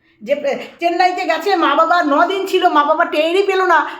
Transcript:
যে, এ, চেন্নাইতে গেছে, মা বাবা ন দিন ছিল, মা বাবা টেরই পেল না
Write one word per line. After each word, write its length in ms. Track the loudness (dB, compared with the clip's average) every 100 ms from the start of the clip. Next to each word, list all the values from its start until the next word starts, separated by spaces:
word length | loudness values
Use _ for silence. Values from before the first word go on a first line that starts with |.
| _ _
যে, 120 | -6
এ, 240 | -4 -4 -6 -10 -4
চেন্নাইতে 460 | -2 0 0 0 -4
গেছে, 300 | -2 -2 0
মা 200 | 2 2
বাবা 280 | 2 2
ন 240 | 2 2 0
দিন 180 | -2 -2
ছিল, 240 | 0 2
মা 140 | 2
বাবা 220 | 2 0 0
টেরই 380 | 0 0 0
পেল 220 | 0 0 2
না 240 | 2 0 -6